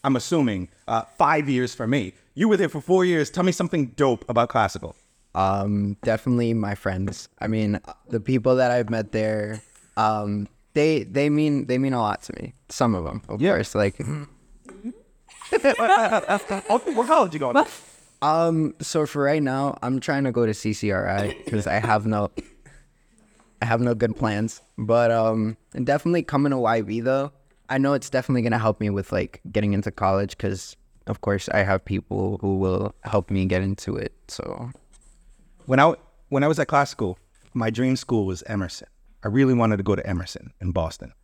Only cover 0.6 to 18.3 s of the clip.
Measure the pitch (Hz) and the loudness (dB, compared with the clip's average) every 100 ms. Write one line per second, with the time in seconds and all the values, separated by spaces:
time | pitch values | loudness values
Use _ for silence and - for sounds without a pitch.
0.6 | 90 _ - 113 - - 151 156 143 127 | -8 _ -4 -4 -4 0 2 2 0 0
1.6 | 123 - 113 139 95 _ _ - 214 196 | -2 -4 -2 0 -2 _ _ 0 2 4
2.6 | 175 151 151 185 180 165 143 - 180 165 | 2 -4 2 2 4 2 0 0 0 0
3.6 | 175 170 131 - 135 113 - 117 120 120 | -2 0 -2 2 2 2 0 0 2 2
4.6 | 101 - 80 - _ _ _ 90 95 98 | 0 -2 -12 -16 _ _ _ -2 0 0
5.6 | 101 101 101 101 117 110 127 120 117 113 | 0 0 -2 -2 -2 -2 0 0 2 0
6.6 | 104 101 98 92 98 - - _ 104 110 | -2 -4 -4 -4 -6 -8 -16 _ -4 0
7.6 | 107 101 - - - 113 101 131 123 127 | 0 -2 -6 -20 -6 -4 0 0 4 4
8.6 | 123 120 110 113 104 110 107 107 104 110 | 4 2 0 -2 -2 -2 -2 -2 -4 -10
9.6 | _ _ _ - 107 107 104 104 101 _ | _ _ _ 0 2 2 -2 -4 -6 _
10.6 | _ 151 151 156 92 135 147 147 151 143 | _ 2 2 2 0 0 2 2 2 0
11.6 | - 127 135 127 107 101 - - - - | 0 0 0 0 0 -2 -8 -12 -12 -16
12.6 | _ - 123 95 80 107 - 104 170 98 | _ 0 2 2 -4 -10 -10 -2 0 0
13.6 | - 110 101 - 139 147 143 _ _ - | 0 0 0 -2 -8 -8 -12 _ _ -20
14.6 | - 190 214 427 _ _ _ - - 349 | -20 -16 -16 -16 _ _ _ -20 -2 2
15.6 | 277 - 233 370 220 220 - 202 - 196 | 4 4 4 4 4 0 0 -2 -2 -6
16.6 | - 233 359 233 240 311 196 151 131 269 | 0 0 0 -2 4 4 4 0 2 2
17.6 | - - - - _ _ 143 | 2 -6 -20 -20 _ _ 2